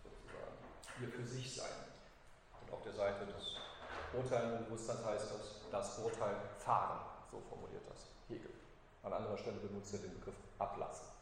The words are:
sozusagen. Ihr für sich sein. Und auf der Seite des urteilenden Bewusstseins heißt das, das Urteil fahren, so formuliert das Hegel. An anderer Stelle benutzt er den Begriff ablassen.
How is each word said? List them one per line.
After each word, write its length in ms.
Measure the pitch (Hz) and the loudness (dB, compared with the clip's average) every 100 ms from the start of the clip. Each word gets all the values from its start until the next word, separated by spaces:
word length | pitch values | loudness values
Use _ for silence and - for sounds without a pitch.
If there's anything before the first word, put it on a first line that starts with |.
sozusagen. 520 | - - - 90 - - - - - - | -10 -12 -10 -6 -6 -6 -12 -12 -10 -4
Ihr 80 | 120 | -2
für 160 | 123 123 | -2 -2
sich 300 | 127 123 - | -2 -2 0
sein. 160 | - - - - - - - - - - | -2 -2 -8 -12 -14 -16 -16 -18 -14 -12
Und 120 | - | -6
auf 80 | - | -4
der 100 | 110 | -4
Seite 320 | 101 101 101 101 | 6 6 6 0
des 320 | - - - - - - - - 123 | -2 -2 -2 -4 -8 -4 -4 0 2
urteilenden 480 | 127 123 117 113 110 | 6 6 6 4 0
Bewusstseins 380 | 113 - 113 | 0 0 2
heißt 280 | 113 104 - | 4 2 2
das, 380 | 104 - - - | -2 -4 -6 0
das 280 | 104 98 - | 0 2 2
Urteil 360 | 113 - 107 101 - - | 2 4 4 4 0 -2
fahren, 420 | - 110 92 90 - - - | 8 8 8 0 -2 -8 -8
so 120 | 104 - | -8 -6
formuliert 340 | 98 92 95 - | -6 -6 -6 -8
das 180 | - - - - | -10 -12 -14 -6
Hegel. 220 | - - - - - - - | -6 -6 -10 -14 -18 -18 -6
An 100 | 101 | 0
anderer 240 | 95 107 101 | 2 2 2
Stelle 200 | 117 101 | 2 0
benutzt 360 | 98 101 - | 0 -2 -2
er 60 | 101 | -2
den 140 | 92 | -2
Begriff 220 | 90 - - - - | -4 -6 -6 -10 0
ablassen. 480 | 101 - - - - - | 2 2 -2 -2 -8 -12